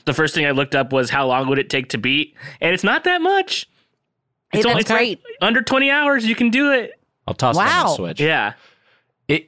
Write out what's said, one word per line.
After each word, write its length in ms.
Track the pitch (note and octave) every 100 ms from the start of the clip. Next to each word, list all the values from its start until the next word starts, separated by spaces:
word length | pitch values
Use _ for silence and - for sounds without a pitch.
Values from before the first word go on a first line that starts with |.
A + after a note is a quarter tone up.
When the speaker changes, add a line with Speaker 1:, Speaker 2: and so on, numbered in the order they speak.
| D3+
Speaker 1:
the 80 |
first 220 | C#3 D3+ E3
thing 100 | C#3+
I 60 |
looked 240 | C3+ C#3 C#3
up 180 | C3+
was 160 | C3+ A#2+
how 160 | C#3 C3
long 220 | B2+ C3+
would 100 | C#3
it 120 | C3
take 180 | C3+ B2
to 80 | A#2+
beat, 380 | B2+ C#3+ D3 - - -
and 160 | E3+ F3+
it's 80 |
not 220 | G3 D#4 F4+
that 160 | F4+
much. 440 | F4+ G4 F#4+ - - _ _ _ _ _ _ _ _
It's 60 | G#3
Speaker 2:
It's 60 | A#3
Speaker 1:
only, 140 | A3+
it's 100 | A3
Speaker 2:
great. 280 | A3 A3+ - A#4+ A#4
Speaker 1:
under 220 | G3+ B3
twenty 260 | - C4 C#4
hours. 360 | D4 C#4+ C4+ A3
You 80 | A3
can 160 | A#3+
do 200 | B3+ C#4+
it. 180 | C4 - - _ _ -
Speaker 3:
I'll 60 | -
toss 200 | B2+ D#3+
it 40 |
on 60 | A#3+
Speaker 2:
Wow. 180 | F4
Speaker 3:
the 120 | A3 C#3
Switch. 240 | E2+ G#2+
Speaker 1:
Yeah. 340 | D3+ D3 G#2+ - - _ _ _ _ _ -
Speaker 3:
It 180 | D#3